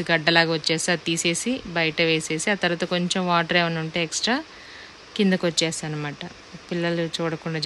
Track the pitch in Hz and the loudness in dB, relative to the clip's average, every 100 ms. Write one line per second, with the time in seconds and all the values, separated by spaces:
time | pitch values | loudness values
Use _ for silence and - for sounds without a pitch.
0 | 170 165 156 170 165 160 156 160 - 170 | 0 2 4 4 4 2 0 0 0 0
1 | - 165 175 170 233 262 190 170 160 156 | 0 0 0 0 -2 -4 -2 0 0 2
2 | 165 160 - 156 - 196 175 170 180 180 | 2 2 0 -2 0 0 0 0 0 0
3 | 175 190 180 170 165 175 170 165 160 175 | 0 0 2 2 4 2 2 0 -2 -2
4 | 160 - - 269 320 - - - - - | -4 -2 0 0 -2 -14 -18 -18 -18 -20
5 | - - 190 185 175 160 165 - 160 151 | -6 2 2 4 2 0 0 -2 -6 -4
6 | 147 139 175 - - 165 - 175 170 170 | -6 -8 -12 -14 -18 -14 -6 -2 0 0
7 | 165 - 165 156 170 160 | -2 -2 -4 -4 -4 -2